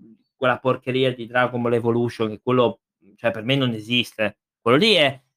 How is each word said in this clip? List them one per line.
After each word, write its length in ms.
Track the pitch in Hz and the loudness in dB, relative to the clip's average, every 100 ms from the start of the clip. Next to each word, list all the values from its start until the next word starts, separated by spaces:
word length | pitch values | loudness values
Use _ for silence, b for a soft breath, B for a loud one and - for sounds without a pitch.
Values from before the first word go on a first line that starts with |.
| - - _ | -20 -20 _
quella 240 | - 127 120 | -4 -2 0
porcheria 560 | 127 127 - 127 131 | -2 -2 -2 0 0
di 120 | 123 113 | -2 -4
Dragon 340 | 123 123 123 | 0 0 0
Ball 140 | 120 | 0
Evolution, 560 | 120 117 117 120 - 110 | 0 2 0 0 -2 -6
che 100 | 104 | -4
quello, 380 | - 123 117 - _ _ 95 101 | 0 2 2 0 _ _ _ _
cioè, 140 | 117 | -4
per 140 | 113 | -4
me 120 | 110 139 | -2 0
non 160 | 127 | 0
esiste. 680 | 110 104 123 113 - 107 - _ _ | -4 -4 -2 -2 -4 -6 -6 _ _
Quello 180 | 117 135 | 0 2
lì 160 | 220 | 4
è, 280 | 185 143 131 _ | 4 2 -2 _